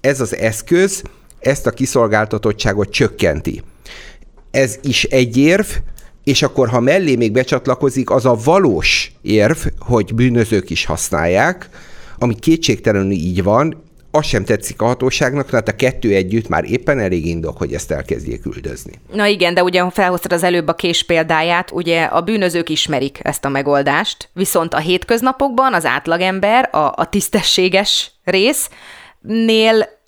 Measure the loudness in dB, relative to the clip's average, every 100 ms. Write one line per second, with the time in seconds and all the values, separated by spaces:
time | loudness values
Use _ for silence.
0 | 0 0 -4 -2 -2 -2 0 2 2 -2
1 | -12 -18 -20 -4 -2 0 -2 -2 0 2
2 | 2 2 0 0 -2 0 0 0 -2 0
3 | 0 2 0 0 -4 -10 -14 -20 -20 -20
4 | -20 -20 -20 -20 -4 0 0 -2 -2 -2
5 | 0 2 2 4 4 4 0 -4 -6 -10
6 | -20 -6 -2 0 0 0 0 2 2 2
7 | 2 2 2 0 0 -2 0 0 0 0
8 | 0 2 2 2 4 4 4 2 2 0
9 | -2 -10 0 2 4 2 -2 -6 0 0
10 | 0 2 2 2 2 0 -2 -6 -4 -4
11 | -2 0 2 2 2 -2 -14 -20 -20 -18
12 | -16 -4 -2 0 2 2 2 0 2 2
13 | 0 -2 -2 0 2 2 2 -4 -18 _
14 | -2 -2 0 -2 0 -2 -2 -2 -2 0
15 | -2 0 -2 -2 -2 -2 -2 0 -2 0
16 | 2 2 2 -2 -2 -4 -2 -2 0 0
17 | 0 -2 -2 -4 -6 -6 -6 -6 -6 -6
18 | -4 -8 -6 -8 -10 -10 -12 -12 -16 -20
19 | -10 -2 0 2 2 2 2 2 0 0
20 | 0 0 -2 0 2 0 -2 -2 -2 -2
21 | 0 0 2 0 2 0 -2 -6 0 0
22 | 2 0 0 0 0 0 -2 -4 -2 -2
23 | -4 -4 -6 -4 -4 -2 2 2 2 0
24 | -2 -8 -14 -6 0 0 0 -2 0 -2
25 | 0 0 0 0 0 2 2 2 0 -2
26 | 0 0 0 0 2 2 2 0 0 -2
27 | -2 -2 0 -2 0 2 2 2 0 -2
28 | -4 _ -2 0 2 0 -6 -12 -20 -20
29 | -20 _ -4 0 2 4 4 2 0 _